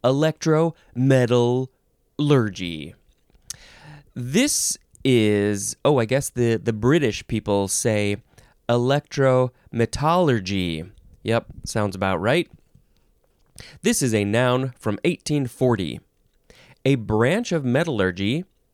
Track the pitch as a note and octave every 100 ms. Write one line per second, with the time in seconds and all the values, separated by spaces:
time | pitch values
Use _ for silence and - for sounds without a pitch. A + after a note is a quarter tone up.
0 | B2 C#3 D#3 - D#3+ D#3 E3 D#3+ _ A#2
1 | C3 C3 A#2+ B2 A#2+ B2 C3 _ _ _
2 | _ - D3 C#3+ G#2+ F#2 F2+ D#2+ D2 -
3 | _ _ _ _ _ - - - D3+ D3
4 | _ - B2 D#3+ C#4+ - - - _ _
5 | C3+ A#2+ G#2+ G#2 G2+ G2+ G2+ - C#3 C#3+
6 | A2+ C3 C#3+ - A#2 A2+ B2 A2 A2+ E3
7 | B2+ - - A2 G#2 G2+ G2 - A#2+ G#2+
8 | G#2 G#2 _ - _ _ - A#2+ B2 C#3+
9 | - - C3+ B2+ B2+ _ _ - A#2 -
10 | D3 F3 F3 A#2 F#2 G2 F2+ D#2+ F#2 -
11 | - - - A#2 - - - A2+ G#2 F#2
12 | F#2+ F#2 G2+ D#3 - - _ _ _ _
13 | _ _ _ _ _ - - - G3 A#3+
14 | C3+ A2 G2+ A2 B2+ B2+ C3 - A2+ G#2
15 | E3+ E3 - D3 B2+ - B2+ A2+ E2+ -
16 | _ _ _ _ _ - - _ C3 C3+
17 | G#2 A2 A#2+ F#3+ A#3+ E3+ C3 B2 E3+ A#2
18 | F#2 F2+ G2+ C#3+ F3+ _ _